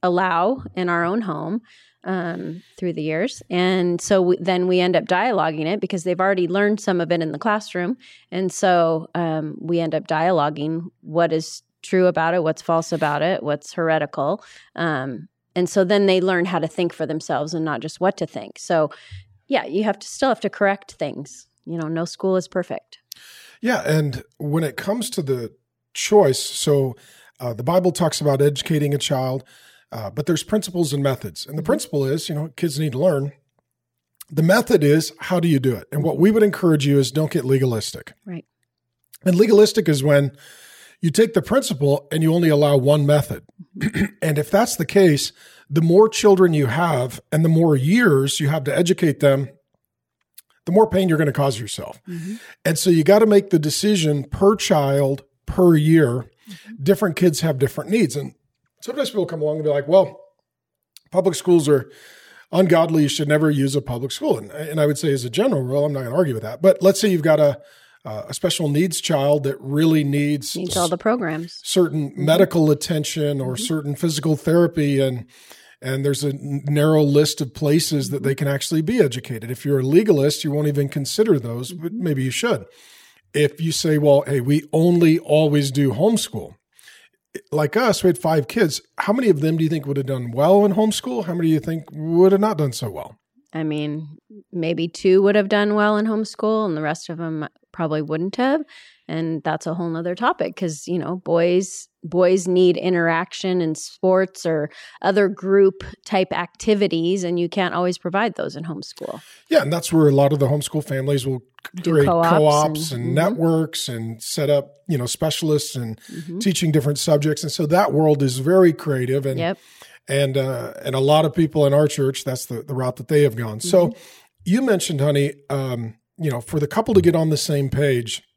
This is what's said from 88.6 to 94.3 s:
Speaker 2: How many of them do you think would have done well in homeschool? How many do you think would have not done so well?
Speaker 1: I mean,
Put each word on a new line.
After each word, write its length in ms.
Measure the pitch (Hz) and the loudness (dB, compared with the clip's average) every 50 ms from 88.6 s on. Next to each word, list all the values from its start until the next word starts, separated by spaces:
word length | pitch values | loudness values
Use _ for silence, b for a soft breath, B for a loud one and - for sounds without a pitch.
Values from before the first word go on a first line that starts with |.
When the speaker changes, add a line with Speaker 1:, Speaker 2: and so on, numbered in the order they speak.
| - 160 139 - _ _ _ - | 0 0 0 -6 _ _ _ -6
Speaker 2:
How 140 | - - 208 | -2 -2 0
many 160 | 254 262 220 | 0 4 2
of 120 | 175 143 | 2 2
them 160 | 147 160 160 | 2 -2 0
do 60 | 160 160 | 0 0
you 80 | 156 | -2
think 160 | 165 156 139 | -2 -4 -4
would 100 | 143 139 | -4 -4
have 100 | 139 135 | -4 -4
done 260 | 127 135 127 123 120 117 | -4 -6 -6 -6 -6 -2
well 320 | 123 143 165 190 202 208 | 0 4 4 6 6 4
in 100 | 208 196 | 2 2
homeschool? 520 | 202 220 220 208 - - 247 254 233 190 | 2 0 0 0 -4 -6 -6 -6 -6 -6
How 80 | 160 170 | -6 -4
many 120 | 175 170 160 | -2 0 2
do 60 | 160 | 2
you 60 | 151 | 0
think 240 | 143 - 165 160 151 - - | 0 -4 -8 -8 -8 -12 -14
would 400 | 151 156 160 165 170 180 190 196 | -10 -6 -2 4 4 6 6 6
have 80 | 196 | 4
not 180 | 202 220 208 151 | 2 0 0 0
done 140 | 151 135 117 | -2 -2 -2
so 180 | - - 113 | -6 -8 -8
well? 300 | 92 76 - - - _ _ _ _ _ _ _ - | -8 -10 -14 -14 -18 _ _ _ _ _ _ _ -10
Speaker 1:
I 100 | 160 160 | -8 -6
mean, 540 | 156 151 151 147 147 147 156 160 147 151 - _ _ | -6 -6 -6 -6 -6 -8 -8 -10 -14 -18 -20 _ _